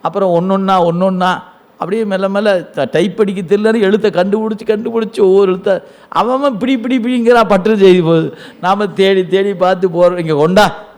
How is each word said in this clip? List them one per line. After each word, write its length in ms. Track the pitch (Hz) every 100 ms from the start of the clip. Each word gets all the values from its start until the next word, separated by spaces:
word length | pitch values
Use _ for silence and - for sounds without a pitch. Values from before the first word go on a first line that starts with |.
அப்புறம் 320 | 165 185 190 170
ஒண்ணொண்ணா, 320 | 185 190 190
ஒண்ணொண்ணா 680 | 190 170 170 190 185 185 180 - _ _
அப்படியே 340 | _ 165 220 214
மெல்ல 240 | 190 196
மெல்ல 300 | 196 214 185
ட-, 280 | 160 - 165
டைப் 280 | 156 202 180
அடிக்க 360 | 208 190 170 202
தெரியலன்னு 260 | 214 226
எழுத்தை 300 | 196 208 214
கண்டுபிடிச்சி, 540 | 170 190 214 220 214 -
கண்டுபிடிச்சி 560 | 214 233 226 220 196
ஒவ்வொரு 300 | 196 196 196
எழுத்தை 280 | 185 202 190 - - -
அவன் 260 | 156 214 262
அவன் 180 | 285
இப்படி, 180 | 214 233
இப்படி, 260 | 262 226 254
இப்படிங்கிறா, 460 | 226 254 233 240 208
பற்று 300 | 196 196 220
செய்தி 240 | 196 185
போகுது. 360 | 165 165 156 - - -
நாம 260 | 180 202 208
தேடி, 400 | 165 190 190 180
தேடி 260 | 190 202
பார்த்து 360 | 185 185 185 190
போறோம், 280 | 170 175 180
"இங்க 180 | 165 151
கொண்டா" 400 | 160 185 196 - -